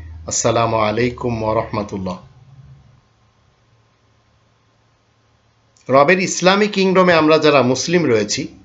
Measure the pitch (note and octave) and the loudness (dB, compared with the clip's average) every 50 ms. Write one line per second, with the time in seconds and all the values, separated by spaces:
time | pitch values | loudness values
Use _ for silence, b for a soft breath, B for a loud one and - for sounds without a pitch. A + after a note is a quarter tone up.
0 | B B B B B - - - - B2 A2+ A#2 A#2 A2+ A2+ A2+ A2 G#2+ G#2+ A2 | B B B B B -8 -6 -2 -2 0 0 0 0 0 0 0 -2 -2 0 0
1 | B2 B2+ A#2+ - - B2 A#2 A2 A2 A2 A2 A2+ G#2+ - - G#2+ G#2 G#2 - G2 | -2 -2 -4 -4 -6 -6 -4 -4 -4 -2 -2 -2 -4 -4 -6 -8 -8 -6 -8 -10
2 | F#2 F#2 F2+ F#2 - - _ - - _ - - - - - - _ _ _ _ | -8 -8 -10 -12 -14 -20 _ -20 -20 _ -20 -20 -20 -20 -20 -20 _ _ _ _
3 | _ _ _ _ _ _ _ _ _ _ _ _ _ _ _ _ _ _ _ _ | _ _ _ _ _ _ _ _ _ _ _ _ _ _ _ _ _ _ _ _
4 | _ _ _ _ _ _ _ _ _ _ _ _ _ _ _ _ _ _ _ _ | _ _ _ _ _ _ _ _ _ _ _ _ _ _ _ _ _ _ _ _
5 | _ _ _ _ _ _ _ _ _ _ _ _ _ _ _ _ _ - B2+ C3+ | _ _ _ _ _ _ _ _ _ _ _ _ _ _ _ _ _ 0 2 2
6 | C#3+ D3+ F#3 F#3 F#3+ - - - E3+ F3+ G3 G3+ G#3+ G#3 G#3 F#3+ F#3+ F#3+ F#3 F#3 | 4 4 2 0 0 -4 -4 -2 0 2 2 2 0 0 0 0 0 2 4 4
7 | F3+ F3+ F3 D#3+ D#3 D3+ D#3 D#3 D3+ D3+ D3 C#3 B2 B2 C3 B2+ - - E3+ F3+ | 4 4 4 4 4 4 4 4 4 4 4 4 2 2 0 -2 -2 -2 0 0
8 | D#3+ C3+ A#2+ G#2+ G#2 G#2 - - D#3 - - - | 2 2 0 0 0 -2 -4 -6 -8 -10 -14 -20